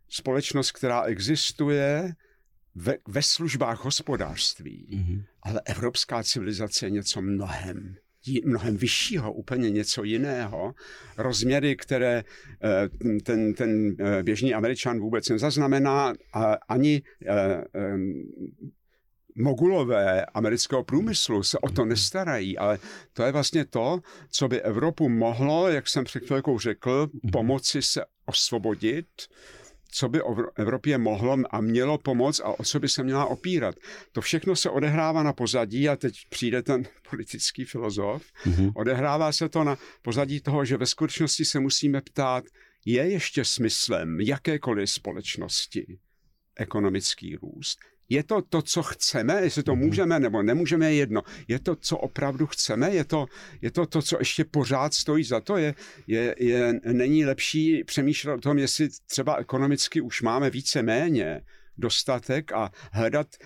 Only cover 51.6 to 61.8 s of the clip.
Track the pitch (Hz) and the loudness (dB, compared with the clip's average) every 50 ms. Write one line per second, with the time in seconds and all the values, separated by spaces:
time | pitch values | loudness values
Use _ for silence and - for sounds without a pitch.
51.6 | 127 - 165 - - - 170 - - 135 - - 147 139 135 131 156 143 - - | -2 -2 -4 -2 -2 -4 -2 -2 -2 -4 -4 -2 -2 -2 0 0 -2 -2 0 -2
52.6 | - - 107 113 135 175 202 175 147 - 160 156 139 123 - - - - - - | -2 -2 0 2 2 2 2 0 0 0 0 -2 -2 -2 -6 -16 -20 -20 -14 -8
53.6 | - 175 - - 175 160 - 160 143 - - - - 120 - - 160 - - 147 | -8 -4 -2 -2 -2 0 0 0 0 2 0 0 0 0 0 0 -2 0 2 0
54.6 | 135 113 135 131 135 151 - - - - 147 156 156 110 123 113 - - 208 190 | 0 2 2 0 0 0 0 -2 0 2 2 2 2 2 0 -2 0 0 0 2
55.6 | 156 151 147 - - - - - - - 107 110 120 120 - - 123 123 117 123 | 2 0 0 -4 -10 -20 -20 -14 -6 -2 0 0 0 0 0 0 2 2 4 4
56.6 | 123 120 120 - - 117 120 123 123 131 151 156 151 139 135 - - - - 156 | 4 2 2 0 0 0 2 2 4 4 4 4 4 2 2 0 -2 -2 0 2
57.6 | 156 160 160 143 - - - - 135 139 151 - - 143 147 117 - 139 147 143 | 2 2 2 2 0 -2 -2 0 2 2 0 0 -2 -4 -4 -2 0 2 2 4
58.6 | 139 131 - - 156 135 - - _ - - - - - 151 - - - - 131 | 2 2 2 2 0 0 -2 -6 _ -6 -4 -2 0 0 0 -2 -2 -2 0 0
59.6 | 139 139 143 135 - - - 160 147 120 - - 120 113 117 131 143 135 - 127 | 2 2 2 2 0 0 0 -2 -2 -2 -2 -2 0 2 2 2 2 0 0 -2
60.6 | 135 - - 147 113 113 113 123 156 175 156 123 98 78 80 - - - - - | -2 -2 0 0 0 2 2 2 2 2 2 2 2 0 -4 -8 -10 -16 -20 -20
61.6 | - - - - | -20 -20 -10 -4